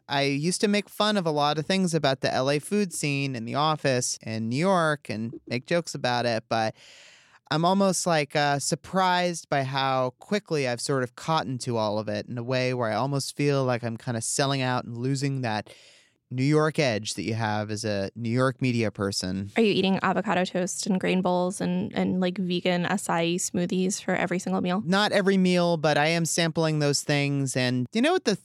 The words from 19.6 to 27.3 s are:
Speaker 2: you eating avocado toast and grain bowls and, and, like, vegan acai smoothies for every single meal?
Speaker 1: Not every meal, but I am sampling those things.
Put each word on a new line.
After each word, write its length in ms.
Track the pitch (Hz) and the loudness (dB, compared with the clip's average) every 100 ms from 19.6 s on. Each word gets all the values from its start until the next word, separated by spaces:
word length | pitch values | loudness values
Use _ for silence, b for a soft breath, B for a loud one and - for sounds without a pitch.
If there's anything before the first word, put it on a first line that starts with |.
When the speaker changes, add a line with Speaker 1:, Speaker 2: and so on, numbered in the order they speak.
Speaker 2:
you 100 | 220 | 2
eating 260 | 185 190 190 | 4 2 2
avocado 440 | 185 185 208 180 | 0 0 0 0
toast 420 | 185 185 185 - - | 0 -2 -4 -4 -2
and 140 | 185 | -2
grain 220 | 180 180 | 0 0
bowls 380 | 180 180 180 196 | 0 0 0 -2
and, 320 | 180 180 - | -2 -2 -4
and, 280 | - 190 185 | -2 -2 0
like, 180 | 185 185 | -2 -2
vegan 460 | 180 180 185 175 | -2 -2 0 0
acai 500 | 170 190 - 170 170 | 0 -2 -2 0 0
smoothies 640 | 175 - 190 180 185 185 196 | -2 -2 -2 -2 0 0 -2
for 140 | - | -2
every 240 | 175 175 180 | -2 0 -2
single 220 | 185 190 | -2 -2
meal? 200 | 185 185 147 | 0 -2 0
Speaker 1:
Not 240 | 196 208 | 2 2
every 260 | 202 190 196 | 2 4 4
meal, 400 | 185 180 175 170 | 4 4 2 2
but 220 | 156 147 | 2 4
I 80 | 151 | 4
am 180 | 170 | 2
sampling 540 | 165 - 165 165 160 156 | 0 0 0 2 0 2
those 240 | 147 143 | 2 0
things. 540 | - 147 143 | 0 0 2